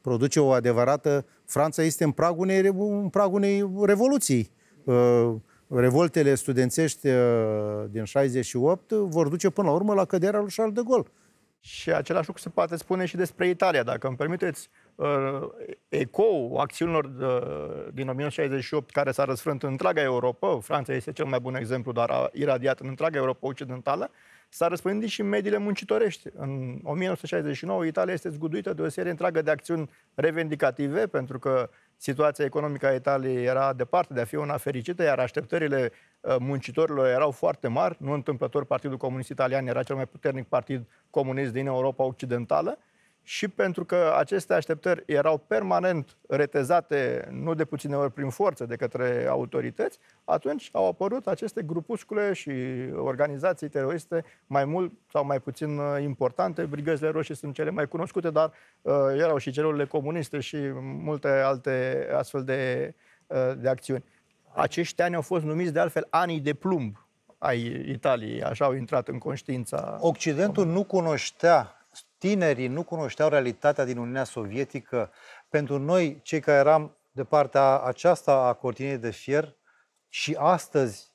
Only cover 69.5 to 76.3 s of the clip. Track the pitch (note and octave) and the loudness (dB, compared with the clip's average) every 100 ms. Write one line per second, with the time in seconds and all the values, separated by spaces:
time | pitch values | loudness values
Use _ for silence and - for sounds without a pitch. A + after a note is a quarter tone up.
69.5 | B2+ A#2 C#3+ A2 G#2+ E3 D#3 E3 C#3+ G3+ | -6 -4 -6 -6 0 0 0 -2 0 0
70.5 | G3+ F3+ F3 G3+ F#3+ E3 C#3+ - - E3+ | 2 2 0 0 0 0 -2 -4 2 6
71.5 | D#3+ A2+ - _ - - _ F#3 G3+ E3 | 6 4 -10 _ -20 -20 _ 0 2 2
72.5 | B2+ B2+ C3+ E3+ E3+ C#3 - D3+ D3 B2+ | 2 0 -4 -6 -4 -6 0 2 4 2
73.5 | A2 D3 D3 C3 A#2+ A#2+ C3 C3 - G#2 | 2 2 2 0 -2 -4 -4 -6 -6 -6
74.5 | A2 C3+ C#3 - B2 G#2 _ - - _ | -6 -6 -8 -6 -4 -4 _ -20 -20 _
75.5 | D3+ C#3 C#3+ C#3+ F#3 E3 C#3+ - | -2 0 -2 2 2 2 -2 -4